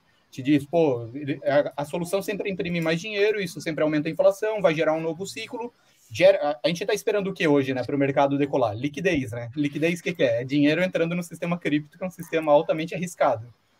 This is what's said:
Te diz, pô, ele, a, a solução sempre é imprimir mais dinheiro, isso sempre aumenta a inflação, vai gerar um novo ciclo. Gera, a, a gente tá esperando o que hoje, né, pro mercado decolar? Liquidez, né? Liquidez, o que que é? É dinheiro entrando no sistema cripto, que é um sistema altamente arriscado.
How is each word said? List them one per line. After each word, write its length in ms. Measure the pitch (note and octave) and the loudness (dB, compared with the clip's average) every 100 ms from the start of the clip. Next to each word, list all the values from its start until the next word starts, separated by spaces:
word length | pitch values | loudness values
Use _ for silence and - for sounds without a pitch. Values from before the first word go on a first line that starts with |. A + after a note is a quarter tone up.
| _ _ _ | _ _ _
Te 120 | - | -6
diz, 220 | B2+ D3 C#3+ | 2 2 2
pô, 420 | E3+ D#3+ A#2+ A2+ | 2 2 0 -6
ele, 260 | C3 C#3+ D3 | -8 -6 -4
a, 280 | D3+ C#3+ C#3+ - | 2 2 2 -2
a 20 | |
solução 360 | D3 F3+ F3 G3 | -6 -4 -2 -4
sempre 280 | G3 G3 G#3 | -4 -6 -4
é 40 | |
imprimir 300 | F#3 F3 F3 | -4 -4 -2
mais 180 | D#3+ E3 | 0 -2
dinheiro, 400 | G#3+ G#3 G#3 G#3+ | -2 0 0 0
isso 200 | F#3 D#3 | -4 -6
sempre 220 | E3 D3+ | -6 0
aumenta 260 | D#3 D3+ D#3 | 0 0 -2
a 40 | |
inflação, 480 | E3 F#3+ G3 G#3+ A3 | 2 2 2 -2 2
vai 140 | F3+ | 2
gerar 180 | D#3 D#3 | 4 2
um 80 | D#3+ | 0
novo 260 | E3 D#3+ G3 | -2 -6 -8
ciclo. 460 | - A3 A#3 A#3+ _ _ _ - | -10 -10 -10 -10 _ _ _ -10
Gera, 280 | G#2+ F3+ G3 | 4 6 6
a, 220 | D3 D3+ | 2 0
a 40 | D3+ | -2
gente 160 | E3+ | -2
tá 80 | G3+ | -2
esperando 360 | G3+ - G#3 F#3+ | -2 0 0 -2
o 40 | |
que 140 | F#3+ E3 | 0 2
hoje, 260 | C#3+ C3 | 4 2
né, 80 | C3+ | -2
pro 160 | A#2 C#3+ | -2 0
mercado 380 | C#3 C#3 C#3 C#3 | 2 2 2 2
decolar? 360 | C#3+ C#3+ A#2 G#2 | 0 0 0 -2
Liquidez, 560 | C#3+ D#3 F3 D#3+ A#2+ | -6 -2 0 0 -2
né? 180 | A#2 A#2 D3 | -8 -8 -4
Liquidez, 440 | D3 D3 E3 F3 | -4 0 -2 -2
o 20 | |
que 120 | F#3 | -4
que 80 | F3 | 0
é? 200 | C3+ A#2 | 0 0
É 20 | |
dinheiro 380 | C3 D3 D3 D#3 | 0 2 2 2
entrando 320 | F#3 F3+ E3 | 0 0 -2
no 80 | F3 | -4
sistema 360 | E3+ D#3+ F3 F3 | -6 -6 -4 -4
cripto, 380 | E3+ D3 D3+ - | -2 -2 -4 -10
que 80 | |
é 20 | F#3 | -10
um 40 | |
sistema 420 | - D#3+ D#3+ D#3 | -10 -4 -2 6
altamente 420 | D3 D#3+ D#3+ D#3+ | 6 4 -2 -4
arriscado. 580 | D#3 F3 - D3+ A#2 A#2+ - _ _ | -6 -6 0 0 0 -6 -20 _ _